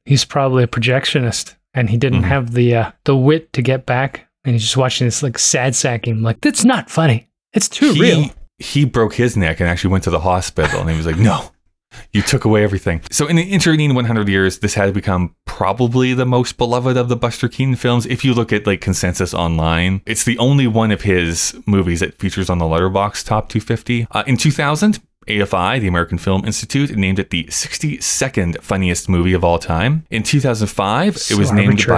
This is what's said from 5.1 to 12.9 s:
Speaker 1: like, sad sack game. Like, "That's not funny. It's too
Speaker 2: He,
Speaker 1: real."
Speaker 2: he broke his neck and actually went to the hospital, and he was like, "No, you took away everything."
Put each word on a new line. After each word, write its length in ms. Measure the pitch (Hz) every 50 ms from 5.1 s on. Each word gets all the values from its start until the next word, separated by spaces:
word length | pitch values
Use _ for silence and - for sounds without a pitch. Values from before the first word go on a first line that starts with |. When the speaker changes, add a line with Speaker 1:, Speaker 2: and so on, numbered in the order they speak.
| 113 -
Speaker 1:
like, 160 | 147 131 117 -
sad 380 | 117 - - 135 123 135 113
sack 260 | - - 135 120 110 -
game. 200 | 120 113 110 113
Like, 180 | 113 113 -
"That's 240 | - 302 - - -
not 240 | 247 254 190 127 -
funny. 380 | - 160 165 151 113 113 - _ _ _ _ _ -
It's 160 | 214 - -
too 240 | - - 285 302 208
Speaker 2:
He, 80 | 147
Speaker 1:
real." 280 | 208 - 170 160 147 131 - - - - _ -
Speaker 2:
he 280 | - - - 143 147
broke 280 | 127 - 123 110 107 -
his 240 | - 120 123 107 110
neck 220 | 90 80 78 -
and 100 | 90 87
actually 220 | 87 82 - 92
went 120 | 95 90 -
to 40 | 90
the 120 | 85 80
hospital, 580 | 76 90 90 92 95 - - - 78 76 - -
and 80 | 90 82
he 80 | 80 80
was 80 | 80
like, 120 | 82 78 85
"No, 340 | 110 107 85 78 - - _ _ _ _ _ _ _ _ - - - - -
you 80 | 104 -
took 200 | - - 127 -
away 180 | 113 110 107 104
everything." 380 | 104 101 95 - 98